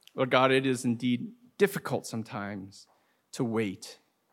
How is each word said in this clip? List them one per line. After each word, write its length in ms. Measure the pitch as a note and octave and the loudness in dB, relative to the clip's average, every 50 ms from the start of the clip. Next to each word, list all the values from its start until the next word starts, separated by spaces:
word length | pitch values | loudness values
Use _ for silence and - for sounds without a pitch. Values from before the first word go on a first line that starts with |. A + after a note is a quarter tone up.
| _ - - | _ -8 -4
Lord 140 | - C3+ B2 | -2 0 4
God, 220 | C3+ B2+ C3 C3+ | 4 6 6 6
it 140 | C3 C3 C3+ | 6 4 4
is 180 | C3+ B2+ A#2+ - | 2 0 0 0
indeed 460 | B2 A#2 A2+ B2+ B2 B2 A#2+ A#2 G#2+ - - _ _ _ | 0 0 0 0 0 0 0 -2 -8 -12 -16 _ _ _
difficult 480 | - G3+ F#3+ - D#3+ - - C3+ G#2+ - | 2 2 2 2 -2 -4 -4 -4 -4 -4
sometimes 840 | - - A2+ G#2+ - - G#2+ G2+ G2+ G#2 G2 F#2 G2 - - - _ _ _ _ _ _ _ _ _ | -6 -8 -8 -8 -8 -8 -8 -8 -8 -8 -10 -12 -14 -16 -20 -20 _ _ _ _ _ _ _ _ _
to 120 | - - C3+ | -6 -4 -4
wait 560 | A#2 A2 A2+ A2 G2+ F#2+ - - - - - _ _ _ _ _ _ | -2 -2 -2 -2 -2 -4 -8 -12 -18 -18 -20 _ _ _ _ _ _